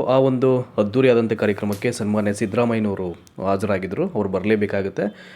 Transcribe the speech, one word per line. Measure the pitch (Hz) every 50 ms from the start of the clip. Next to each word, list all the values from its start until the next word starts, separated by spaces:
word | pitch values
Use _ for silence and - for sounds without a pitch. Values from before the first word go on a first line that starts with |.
| - 113
ಆ | 131
ಒಂದು | 135 135 135 131 123 131 131 127 127 123 - -
ಅದ್ದೂರಿಯಾದಂಥ | 113 107 104 101 131 131 127 117 117 113 107 113
ಕಾರ್ಯಕ್ರಮಕ್ಕೆ | - 110 104 101 - 104 104 101 101 - 123
ಸನ್ಮಾನ್ಯ | 117 - 110 104 104 107 101 104 101
ಸಿದ್ದರಾಮಯ್ಯನವರು | - 113 98 110 117 120 117 113 113 107 104 98 95 92 87 82 - - - _ - -
ಹಾಜರಾಗಿದ್ರು, | 98 98 98 110 104 98 92 92 87 101 143 170
ಅವ್ರು | 190 - 107 101 95
ಬರಲೇಬೇಕಾಗುತ್ತೆ. | 95 92 92 107 110 104 101 95 104 98 95 98 - - 190 214 - - - - -